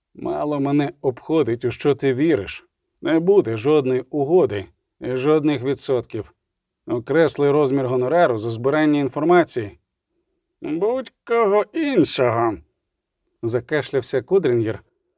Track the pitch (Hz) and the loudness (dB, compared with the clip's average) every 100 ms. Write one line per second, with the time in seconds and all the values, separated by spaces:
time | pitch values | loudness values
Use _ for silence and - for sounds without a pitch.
0 | _ - 123 147 151 147 139 143 139 - | _ -12 -8 -6 -4 -2 0 0 0 -2
1 | 139 120 - 160 117 120 120 - 147 139 | -6 -4 -2 0 0 -2 -4 -2 -2 0
2 | 139 123 160 135 92 - _ _ _ - | 0 0 2 0 -2 -12 _ _ _ -10
3 | - 160 175 202 113 113 123 151 131 127 | -2 0 4 2 2 -2 2 2 2 -2
4 | - 151 139 180 135 101 92 _ _ - | -4 -4 2 2 2 -2 -10 _ _ -12
5 | 123 127 143 156 147 143 127 135 - 127 | -8 -2 2 2 2 -2 -2 -4 -2 -2
6 | - 110 - _ _ _ _ _ - 120 | -4 -10 -12 _ _ _ _ _ -6 -6
7 | 117 147 156 - 143 147 143 139 127 127 | 0 2 2 2 2 2 2 0 0 -2
8 | 127 165 165 113 117 113 127 151 156 147 | 0 2 2 0 -4 -4 0 2 2 2
9 | 135 147 156 175 151 123 104 - _ _ | -2 -2 2 4 2 -2 -8 -12 _ _
10 | _ _ _ _ _ _ - 160 208 262 | _ _ _ _ _ _ -6 -2 -2 -2
11 | 240 _ - 233 208 208 - 330 294 247 | -6 _ -4 0 4 2 0 -2 0 2
12 | 143 - 123 117 - 101 _ _ _ _ | 2 2 2 2 -2 -4 _ _ _ _
13 | _ _ _ - 117 120 120 151 143 139 | _ _ _ -8 -4 -4 -2 -4 -2 -4
14 | - 135 123 190 147 120 110 110 _ _ | -2 -4 0 0 2 0 0 -6 _ _
15 | _ | _